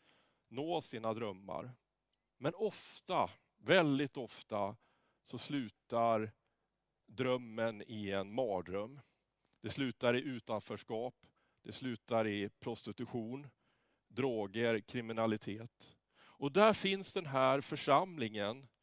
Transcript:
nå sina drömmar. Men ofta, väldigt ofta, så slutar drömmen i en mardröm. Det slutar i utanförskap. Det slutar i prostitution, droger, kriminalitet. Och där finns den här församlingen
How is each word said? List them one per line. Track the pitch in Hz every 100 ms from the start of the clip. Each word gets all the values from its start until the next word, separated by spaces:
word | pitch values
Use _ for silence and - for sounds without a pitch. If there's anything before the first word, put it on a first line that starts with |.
| _ _ _ _ -
nå | 117 156 170
sina | - 117 113
drömmar. | 110 110 92 98 - 123 127 _ _ _ _ _ -
Men | 139 175
ofta, | 214 - - - - 170 95 - _ _
väldigt | - 185 156 139 143 143
ofta, | 117 - - 104 101 113 _ _ _ _
så | - 123
slutar | - 143 110 - - 117 117 110 110 - _ _ _ _ _ _ -
drömmen | 107 127 127 120 110 113 104 -
i | 110 101
en | 98 98
mardröm. | 113 123 92 85 95 110 139 - _ _ _ _ _
Det | 113
slutar | 143 135 - 123 123
i |
utanförskap. | 135 123 - 107 - 107 - 113 123 - _ _ _ _
Det | -
slutar | 110 127 113 - 113 110
i | 101 101
prostitution, | - - 113 - - 120 123 113 131 143 _ _ _ _ _ _
droger, | 110 135 113 98 107 117 113
kriminalitet. | - 123 113 113 113 107 - 104 117 - - _ _ _
Och | - - 139
där | 139 214
finns | 208 190 196 185
den | 196 160
här | 135 131 139
församlingen | - 147 - 143 190 165 113 107 101 131 139 _